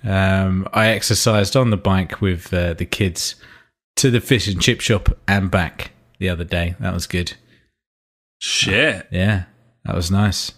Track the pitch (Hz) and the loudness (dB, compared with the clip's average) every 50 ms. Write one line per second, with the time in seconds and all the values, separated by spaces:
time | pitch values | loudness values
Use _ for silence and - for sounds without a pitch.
0 | - 98 98 95 95 95 95 95 95 95 92 95 95 - - 107 107 110 110 101 | -6 -2 0 2 2 2 2 2 2 2 0 0 -2 0 0 2 4 4 2 0
1 | - - 107 - - 120 107 104 98 95 - 131 127 117 104 90 - 98 95 92 | 0 -2 0 0 2 2 2 2 2 2 2 2 2 2 0 0 0 0 2 2
2 | 90 - - - 107 95 90 85 - - 95 87 87 85 85 - 90 - - - | 0 -2 -4 -2 -2 -2 -2 -2 -4 -4 -2 -2 0 -2 -2 -4 -6 -6 -2 -2
3 | 101 92 87 - - - - _ - - - - _ _ _ _ _ _ - - | 0 -2 -2 -4 -8 -8 -8 _ -20 -20 -20 -20 _ _ _ _ _ _ -4 0
4 | - 131 120 113 - - 135 107 - 104 92 85 - 127 117 - - - 110 95 | 2 4 2 2 2 2 0 2 2 -2 -2 0 2 0 0 0 0 0 0 2
5 | - - - - - - 101 101 98 90 - 95 82 - - - - - _ _ | 2 0 0 0 -2 0 0 0 0 0 0 0 0 -2 -6 -12 -14 -14 _ _
6 | _ _ _ - 92 92 87 82 85 80 90 87 85 87 90 - 104 95 90 90 | _ _ _ -4 -4 -4 -2 -4 -4 -4 -2 -2 -2 -2 -4 -4 -4 -4 -4 -4
7 | - - - 87 87 - - - _ _ _ _ _ _ _ _ _ _ _ _ | -6 -4 -4 -4 -4 -4 -8 -16 _ _ _ _ _ _ _ _ _ _ _ _
8 | _ _ _ _ _ _ _ _ - - - - - - 95 113 151 151 104 90 | _ _ _ _ _ _ _ _ -8 -6 -2 -2 0 2 2 2 2 2 0 -4
9 | - - 92 90 95 107 107 92 85 - _ _ _ _ _ _ - - - 90 | -8 -4 0 2 2 4 2 0 -2 -6 _ _ _ _ _ _ -8 -6 -4 -4
10 | 87 87 98 101 107 101 - - - - - | -2 0 2 2 2 2 0 -2 -6 -8 -12